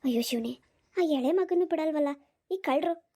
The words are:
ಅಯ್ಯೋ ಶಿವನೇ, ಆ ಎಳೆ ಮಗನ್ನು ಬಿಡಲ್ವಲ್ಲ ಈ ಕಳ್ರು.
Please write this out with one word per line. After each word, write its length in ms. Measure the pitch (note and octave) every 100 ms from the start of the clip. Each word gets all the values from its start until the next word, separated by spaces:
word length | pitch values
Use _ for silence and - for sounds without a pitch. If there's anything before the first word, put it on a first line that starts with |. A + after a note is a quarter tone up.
ಅಯ್ಯೋ 180 | C4+ A#3
ಶಿವನೇ, 380 | A#3+ A#3+ A3+ B3+ _ _ _ -
ಆ 60 |
ಎಳೆ 280 | E4+ C#4+ B3+
ಮಗನ್ನು 340 | F4+ F#4 F4 F4+
ಬಿಡಲ್ವಲ್ಲ 420 | E4+ D#4 D4+ C#4+ C#4+ _ _ _
ಈ 60 | F#4+
ಕಳ್ರು. 360 | F4 C4+ E4+ E4+ _